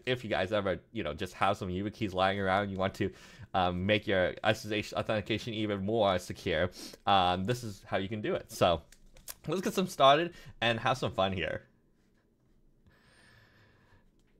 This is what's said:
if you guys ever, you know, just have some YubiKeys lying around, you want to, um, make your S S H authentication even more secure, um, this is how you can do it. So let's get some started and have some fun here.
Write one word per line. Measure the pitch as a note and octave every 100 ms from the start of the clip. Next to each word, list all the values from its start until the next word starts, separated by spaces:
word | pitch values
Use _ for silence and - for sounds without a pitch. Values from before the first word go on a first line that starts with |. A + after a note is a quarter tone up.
| -
if | B2+
you | A2
guys | E2 F#2+
ever, | G#2 G2 F2 -
you | A2+
know, | D2+
just | D#2 F#2
have | - G2 G2+
some | F#2+
YubiKeys | F2+ G#2 - G#2
lying | F2+ F#2+ G2+
around, | F#2+ F#2+ G2+
you | F#2
want | F#2+
to, | - F#2+ - - - -
um, | G2 F2+ F2+ F#2+
make | G#2+ G#2+
your | F#2+ F2 -
S | - A2 G#2+
S |
H | G#2+ -
authentication | - G#2 A2 - G#2+ -
even | G#2+ G#2+ G2+ G2
more | A2+ G2 F2+
secure, | - - - D#2+ F2+ - - - -
um, | G2 F2+ F#2 F#2+
this | B2
is | A2+ G2 -
how | G2+
you | G2
can | G#2+
do | G#2 F#3+
it. | -
So | - F#2+ E2+ - - - - - - -
let's | F3
get | G3+
some | G3 F3+
started | - C3+ D3 E3+ - - -
and | A2+ A#2
have | A#2 B2+
some | A#2+
fun | - F#2+
here. | F#2 D#2 - - _ _ _ _ _ _ _ _ _ _ _ _ _ _ _ - - - _ - _ _ - _ _ _ _